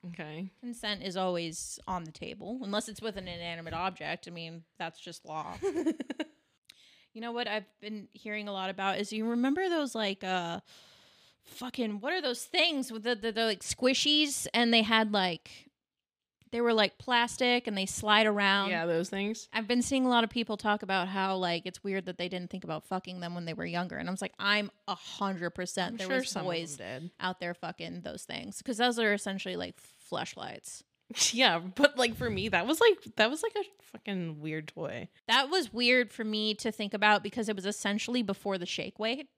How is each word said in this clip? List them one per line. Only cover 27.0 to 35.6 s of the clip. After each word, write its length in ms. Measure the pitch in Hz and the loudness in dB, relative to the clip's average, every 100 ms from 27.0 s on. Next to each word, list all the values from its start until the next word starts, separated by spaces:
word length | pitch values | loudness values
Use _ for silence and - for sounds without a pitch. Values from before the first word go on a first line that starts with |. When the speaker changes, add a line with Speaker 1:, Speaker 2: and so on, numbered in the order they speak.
| 170 _ | -10 _
Speaker 2:
out 180 | 185 185 | -6 -4
there 160 | 175 | -6
fucking 460 | 175 170 - 170 175 | -6 -10 -10 -10 -8
those 240 | - - | -8 -10
things. 360 | - - - - | -8 -8 -8 -10
'Cause 180 | - 220 | -6 2
those 200 | 247 233 | 2 4
are 140 | 220 | 2
essentially, 400 | 202 202 196 190 | 2 -2 -6 -6
like, 220 | 175 175 - - _ - | -6 -8 -10 -20 _ -8
fleshlights. 720 | 156 - - - - - - _ | -6 -6 -8 -12 -12 -14 -16 _
Speaker 1:
<laughs> 40 | _ _ - - | _ _ 0 0
Yeah, 260 | 233 254 170 | 4 4 4
but, 360 | 180 185 285 254 | -2 4 4 6
like, 180 | 240 226 | 0 2
for 120 | 240 | -2
me, 180 | 196 214 | 0 2
that 180 | 190 208 | 0 2
was, 140 | 320 | 6
like, 160 | 466 392 - - | 6 6 -2 2
that 140 | 220 | 2
was, 120 | 302 | 4
like, 100 | 453 415 | -2 -4
a 60 | 392 _ - | -6 _ -20
fucking 480 | - - 196 170 151 | -14 -6 -4 -4 -6
weird 280 | 156 156 156 | -6 -6 -8
toy. 400 | - 156 120 - _ - | -8 -8 -6 -10 _ 2
Speaker 2:
That 220 | 233 277 | 2 4
was 200 | 370 | 0